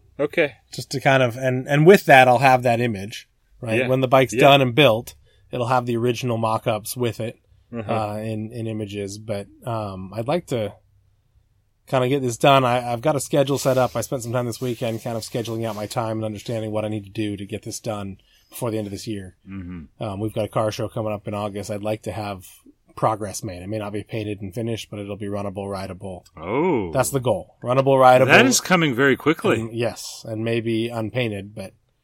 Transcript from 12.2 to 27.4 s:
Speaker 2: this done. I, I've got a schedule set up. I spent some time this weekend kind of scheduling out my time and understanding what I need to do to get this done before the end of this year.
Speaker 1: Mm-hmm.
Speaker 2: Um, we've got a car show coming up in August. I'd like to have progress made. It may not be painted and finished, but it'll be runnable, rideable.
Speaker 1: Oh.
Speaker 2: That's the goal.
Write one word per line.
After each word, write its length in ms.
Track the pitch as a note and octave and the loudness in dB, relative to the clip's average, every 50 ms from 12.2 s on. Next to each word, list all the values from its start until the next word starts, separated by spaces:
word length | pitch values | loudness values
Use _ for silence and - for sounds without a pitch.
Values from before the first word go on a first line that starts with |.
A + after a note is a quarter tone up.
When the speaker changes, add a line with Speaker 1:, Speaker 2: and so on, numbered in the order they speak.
Speaker 2:
this 140 | C3 A#2+ A#2 | 0 -2 -2
done. 280 | - - C#3+ C#3 C3+ C3 | 2 4 6 6 6 4
I, 280 | A#2+ A#2+ B2 A#2+ A#2+ | 4 0 0 0 -2
I've 80 | A#2+ A#2 | -6 -2
got 140 | A#2+ D#3 C#3+ | 0 0 0
a 40 | - | 0
schedule 380 | - - - C#3+ C#3 C3+ C#3 B2+ | -2 0 0 2 2 2 0 0
set 180 | - C#3 B2+ | 2 2 2
up. 200 | C3 B2+ A#2+ - | 4 2 0 0
I 60 | A#2 | -4
spent 200 | A2 - D3 B2+ | -6 -4 -6 -8
some 100 | A2+ A#2+ | -6 -4
time 140 | A#2 B2+ B2 | -4 -2 -2
this 140 | A#2+ A2 - | -4 -6 -6
weekend 420 | C3 B2+ A#2 - C3 A2+ A2+ A2 | -4 -6 -4 -4 -4 -4 -4 -6
kind 140 | - B2 A#2 | -6 -6 -6
of 80 | A2 - | -6 -8
scheduling 400 | - - B2+ A2 A#2 A2+ A2+ A#2 | -6 -6 -6 -4 -4 -6 -4 -4
out 80 | A2+ G#2 | -6 -6
my 120 | G#2 G#2+ | -6 -8
time 320 | G2+ - B2+ A2+ A2 A2 A2 | -6 -4 -4 -4 -2 -4 -4
and 60 | A2 | -4
understanding 460 | G#2+ G#2+ G2 - - A#2 A2 A2 G#2+ | -6 -8 -8 -8 -6 -6 -6 -4 -4
what 140 | G#2+ G#2+ G#2+ | -4 -4 -4
I 40 | G#2+ | -4
need 160 | G#2+ G#2+ G2 | -4 -6 -8
to 40 | G2 | -8
do 260 | G2+ A2+ G#2+ G#2 G2+ | -6 -6 -4 -4 -4
to 80 | F#2+ G2+ | -8 -8
get 180 | F#2+ A2 G2 - | -10 -10 -10 -10
this 160 | A2+ - - | -10 -12 -10
done 380 | - A#2 G#2 G2+ G2 G2 G2 - _ _ _ _ _ _ | -8 -8 -8 -6 -8 -10 -12 -16 _ _ _ _ _ _
before 220 | - - C3 A#2 | -12 -6 -6 -4
the 80 | G#2+ A2 | -4 -4
end 80 | G#2 | -4
of 60 | G2+ | -6
this 140 | G2 - - A#2 | -8 -10 -8 -8
year. 280 | G#2 G2 F#2+ F2+ - _ _ F#2+ | -8 -10 -10 -14 -18 _ _ -14
Speaker 1:
Mm-hmm. 540 | F#2+ G2 F2+ F2 F2+ E2+ D2 - _ - | -12 -12 -10 -10 -12 -12 -14 -16 _ -10
Speaker 2:
Um, 180 | B2 G#2+ G2 G2 | -8 -8 -6 -6
we've 120 | A2 G#2+ | -6 -4
got 120 | - A#2+ G#2 | -4 -4 -4
a 40 | - | -2
car 220 | - B2 A2 A2 | -2 -2 -2 -2
show 180 | - - A2 G#2 | -2 -4 -8 -6
coming 240 | - A#2+ G#2+ G#2+ | -6 -6 -4 -4
up 140 | G#2 G2+ - | -6 -6 -8
in 80 | G#2+ G#2 | -8 -6
August. 360 | G2+ G#2 G#2 F#2+ G#2 G#2 - | -6 -6 -6 -6 -8 -8 -8
I'd 100 | G#2 G2+ | -8 -6
like 200 | G2+ A2 A2 A2 | -4 -6 -6 -6
to 100 | - A2 | -6 -10
have 340 | F#2 G#2+ G#2 G2+ G2 F2+ - - - _ _ - _ _ _ _ - | -8 -8 -8 -8 -10 -12 -14 -20 -20 _ _ -20 _ _ _ _ -8
progress 480 | - C3+ A2+ A2 G2+ G#2+ G2 F#2+ - | -2 -2 0 0 -2 -6 -8 -8 -10
made. 180 | B2 G#2+ F2+ F2+ | -10 -10 -10 -10
It 40 | F2+ G2 | -10 -8
may 100 | G#2+ A2 | -8 -6
not 140 | G2+ G#2 | -6 -6
be 120 | G#2 G#2 G2 | -8 -10 -10
painted 360 | - - A2+ G#2 G#2+ G#2 F#2+ | -8 -8 -6 -6 -6 -8 -8
and 140 | G#2 F#2+ F2+ | -10 -10 -8
finished, 340 | A#2+ A2+ A#2 A2+ G#2 - - | -6 -6 -6 -6 -6 -10 -12
but 100 | G#2+ G#2 | -12 -12
it'll 160 | G2+ G2+ G2+ | -10 -10 -10
be 100 | F#2+ G#2+ | -10 -8
runnable, 420 | G2+ G#2 G2+ G2+ G2+ F#2+ G2+ G2 G2 | -8 -6 -6 -6 -6 -6 -8 -8 -6
rideable. 560 | G2 F#2+ F#2+ F#2 F#2 F2 G2+ F#2+ F2+ F2 _ _ _ | -6 -8 -8 -10 -12 -12 -12 -12 -12 -14 _ _ _
Speaker 1:
Oh. 560 | E2+ D#2+ F2+ A2 C#3+ E3+ F#3 D#3 A2+ F#2+ E2+ | -12 -8 -4 -2 -2 0 0 0 0 -2 -2
Speaker 2:
That's 180 | D2+ C3 B2+ - | -2 -2 -2 0
the 80 | C#3 C3 | -2 -2
goal. 380 | A#2 B2 G2+ F2 | -2 0 -2 -2